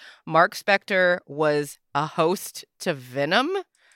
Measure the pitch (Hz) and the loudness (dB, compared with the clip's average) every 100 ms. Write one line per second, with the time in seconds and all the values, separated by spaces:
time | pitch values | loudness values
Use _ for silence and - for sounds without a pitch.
0 | - - - 160 180 - - 196 - 190 | -20 -18 0 2 2 0 0 0 2 2
1 | 180 180 - 143 151 147 147 - _ 143 | 2 2 -4 -2 0 0 -2 -10 _ -4
2 | 151 - 165 196 - - - - 196 143 | -2 0 0 0 -6 -16 -20 -8 -6 -6
3 | 123 127 147 196 285 392 - _ _ | -6 -4 0 0 0 -4 -8 _ _